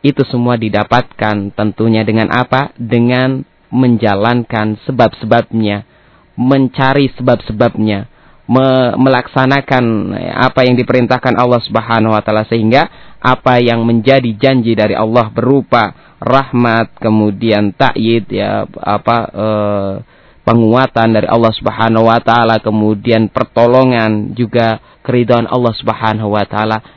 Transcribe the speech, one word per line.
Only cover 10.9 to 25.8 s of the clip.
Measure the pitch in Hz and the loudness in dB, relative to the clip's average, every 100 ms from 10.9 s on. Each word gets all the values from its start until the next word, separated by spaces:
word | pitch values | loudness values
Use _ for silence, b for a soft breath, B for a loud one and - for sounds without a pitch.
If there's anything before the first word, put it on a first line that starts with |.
| 127 120 127 131 117 | 0 0 0 0 0
Allah | 123 120 | 0 0
Subhanahu | - 113 113 117 110 | 0 -4 0 0 2
wa | 107 | 0
taala, | 107 107 107 | 0 -2 -2
sehingga | 117 110 127 - B B B | 0 2 2 0 B B B
apa | 127 127 - 123 | -2 0 2 2
yang | 123 117 | 2 0
menjadi | 117 117 110 135 123 107 | 0 0 2 2 2 0
janji | 135 131 113 110 | 0 2 0 0
dari | 107 | 0
Allah | - 110 120 110 | 0 0 0 0
berupa | 113 117 139 - 120 107 - - _ | -2 2 2 2 0 0 -6 -20 _
rahmat, | - 135 131 120 120 113 110 - | 0 0 0 0 0 0 -2 -4
kemudian | 113 107 104 98 113 104 104 | 0 2 0 -2 -2 0 0
ta'yid, | - 135 - 113 117 98 | 0 -2 0 0 0 -2
ya, | 98 104 104 104 - | -6 -4 -4 -6 -8
apa, | - 104 - 117 113 | -4 -2 0 -2 -2
eh, | - 107 107 104 104 98 98 120 b b b | -6 -4 -2 -2 -2 -4 -8 -12 b b b
penguatan | - 117 110 120 131 - 113 110 | 0 2 4 2 0 0 2 2
dari | 104 | 0
Allah | 117 117 110 | 2 0 0
Subhanahu | - 107 113 113 113 | -6 -2 0 2 2
wa | 113 | 2
taala, | 110 117 113 110 | 2 0 2 0
kemudian | 110 107 107 107 110 113 107 | -2 0 0 -2 0 0 0
pertolongan, | - 120 - 120 127 131 123 110 107 104 107 | -2 -4 2 4 4 2 2 0 -2 -4 -6
juga | 117 120 113 110 b b | -2 0 0 -2 b b
keridhaan | - 123 117 120 120 | -2 0 2 2 2
Allah | 127 120 | 0 -2
Subhanahu | 110 | -2